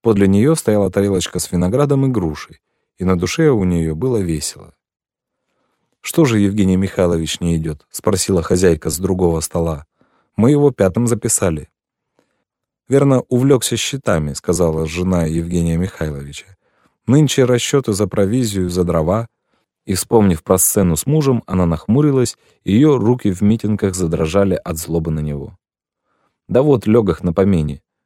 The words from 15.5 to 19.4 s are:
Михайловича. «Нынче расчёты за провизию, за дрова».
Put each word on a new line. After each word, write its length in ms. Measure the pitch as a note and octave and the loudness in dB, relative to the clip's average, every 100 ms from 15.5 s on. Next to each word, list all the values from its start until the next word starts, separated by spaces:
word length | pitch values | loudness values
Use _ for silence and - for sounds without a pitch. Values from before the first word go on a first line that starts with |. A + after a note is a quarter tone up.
| F2 E2+ E2 | -2 0 -2
Михайловича. 720 | F#2 - D#2 C#2+ C#2+ C#2+ - _ _ _ _ _ - | -4 -6 -8 -8 -12 -18 -20 _ _ _ _ _ 2
«Нынче 380 | C#3 D3+ - | 4 4 2
расчёты 480 | B2 B2 - C#3 B2 | 2 2 0 -2 -2
за 160 | G2 G2 | -2 -2
провизию, 600 | - G2 B2 A#2 G2 F2+ | 0 0 0 -2 -2 -2
за 160 | F2 F2 | -2 0
дрова». 420 | E2 D#2+ G#2+ A#2 _ | 0 0 -2 -4 _